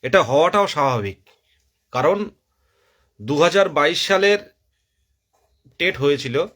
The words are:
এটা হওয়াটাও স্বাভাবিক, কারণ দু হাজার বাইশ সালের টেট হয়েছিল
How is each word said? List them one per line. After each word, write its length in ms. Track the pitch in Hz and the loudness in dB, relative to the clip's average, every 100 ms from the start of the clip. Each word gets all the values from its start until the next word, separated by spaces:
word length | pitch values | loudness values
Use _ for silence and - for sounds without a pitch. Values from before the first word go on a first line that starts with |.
এটা 200 | 127 180 | 2 0
হওয়াটাও 440 | 117 139 170 208 196 | 2 2 2 2 0
স্বাভাবিক, 600 | 151 139 123 101 95 _ _ _ _ _ _ _ | 0 0 -2 -6 -12 _ _ _ _ _ _ _
কারণ 380 | 123 139 202 208 _ _ _ _ _ _ _ _ _ | -2 0 0 -4 _ _ _ _ _ _ _ _ _
দু 200 | 104 143 | -6 2
হাজার 260 | 170 180 190 | 2 2 0
বাইশ 380 | 151 147 175 - | 0 -2 -2 -2
সালের 320 | 196 196 208 - _ _ _ _ _ _ _ _ _ _ _ _ _ | 2 2 0 -4 _ _ _ _ _ _ _ _ _ _ _ _ _
টেট 200 | 170 120 | -6 -2
হয়েছিল 480 | 143 143 127 127 196 | -2 -2 -2 -4 -6